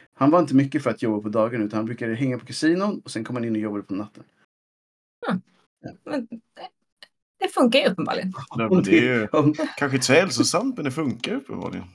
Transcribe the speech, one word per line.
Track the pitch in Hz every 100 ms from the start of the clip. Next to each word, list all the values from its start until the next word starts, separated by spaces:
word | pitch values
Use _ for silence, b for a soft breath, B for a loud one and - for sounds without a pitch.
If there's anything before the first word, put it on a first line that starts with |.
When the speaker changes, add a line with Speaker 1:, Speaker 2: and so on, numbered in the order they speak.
| b
Speaker 1:
han | - 139
var | 175
inte | 147
mycket | 135 139 147
för | 131
att | -
jobba | 117 107
på | 107
dagen, | 110 110 120
utan | 104 110
han | 110
brukade | 117 117
hänga | 113 135 127
på | -
kasinon | 131 156 175 202 -
och | -
sen | 117
kom | 113 123
han |
in | 117
och | 110
jobbade | 107 104
på | 95
natten. | 95 104 - - _ _ _ _ _ _ _ _ _ 453
Speaker 2:
Ja. | 185 - _ _ _
Speaker 1:
Ja. | - -
Speaker 2:
Men | - 294 233
det, | 226 _ - 247 _ _ _ - _ _ -
det | 370
funkar | 381 254 262
ju | 294
uppenbarligen. | 185 156 - 185 190 135
Speaker 3:
Ja, | 135 143
Speaker 1:
Om |
Speaker 3:
men | 185
det | - 170
är |
Speaker 1:
det, | 123 123
Speaker 3:
ju | 104
Speaker 1:
om | 156 143 311 311 -
Speaker 3:
kanske | 143 131
inte | -
så |
hälsosamt, | 147 185 120 123 170 262 240
men |
det | 147
funkar | 131 147 107 -
uppenbarligen. | 247 - 98 90 92 92